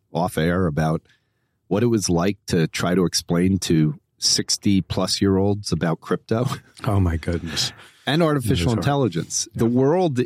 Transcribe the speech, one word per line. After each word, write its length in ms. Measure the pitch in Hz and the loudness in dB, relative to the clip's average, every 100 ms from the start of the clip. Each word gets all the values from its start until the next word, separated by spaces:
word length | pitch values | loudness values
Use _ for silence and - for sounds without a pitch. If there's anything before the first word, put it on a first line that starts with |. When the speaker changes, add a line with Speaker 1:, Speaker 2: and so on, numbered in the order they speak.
| _ | _
Speaker 1:
off 240 | 80 90 - | -2 -2 0
air 300 | 82 87 90 | 0 0 0
about 340 | 76 78 80 - _ _ _ _ _ _ | 0 -2 -2 -6 _ _ _ _ _ _
what 140 | 98 | 0
it 60 | 120 | 2
was 220 | 113 90 | 0 0
like 280 | 87 92 104 - | 0 0 -4 -2
to 200 | 87 78 | 0 0
try 260 | - 87 | -2 0
to 120 | 90 85 | 2 2
explain 520 | - - 85 92 95 | -2 -2 0 2 0
to 400 | - 82 78 76 _ _ | 2 2 2 -2 _ _
sixty-plus-year-olds 1500 | - - - - 107 98 - - 92 - 98 95 98 101 - | -2 -2 -2 -2 2 0 0 -4 -2 0 2 2 2 -2 -4
about 300 | 82 85 80 | -2 -2 -4
crypto. 460 | - 87 - 113 123 | -4 -6 -2 -2 -2
<laughs> 320 | - - - | -6 -12 -8
Speaker 2:
Oh, 160 | - 98 | -2 0
my 180 | 90 80 | 0 0
goodness. 560 | 90 85 82 73 - - - _ - | -4 -6 -6 -6 -6 -8 -20 _ -2
Speaker 1:
And 160 | 151 | 0
artificial 420 | 160 143 110 123 87 | 2 0 0 0 0
Speaker 2:
That's 120 | 110 | 0
right. 0 | |
Speaker 1:
intelligence. 680 | 131 143 117 82 80 - - | 0 0 0 -2 -6 -6 -6
Speaker 2:
Yeah. 60 | 110 | -2
Speaker 1:
The 60 | 117 | 0
world 520 | 123 135 180 175 123 | 2 2 2 0 0